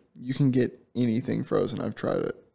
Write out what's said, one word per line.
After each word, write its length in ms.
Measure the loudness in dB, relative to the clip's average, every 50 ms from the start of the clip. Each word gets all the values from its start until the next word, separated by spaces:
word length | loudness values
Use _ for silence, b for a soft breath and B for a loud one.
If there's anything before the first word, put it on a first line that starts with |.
| _ _ _
You 180 | -14 -8 -6 0
can 180 | 2 4 4
get 260 | 6 4 2 2 0 -8 _ _ -2
anything 480 | 0 0 2 2 0 -2 -2 -2 -2 -2
frozen. 380 | 0 0 0 0 0 -2 -4
I've 140 | -4 -6 -6
tried 220 | -4 -4 -2 -2 -2
it. 160 | -2 -4 -6 -8 -14 _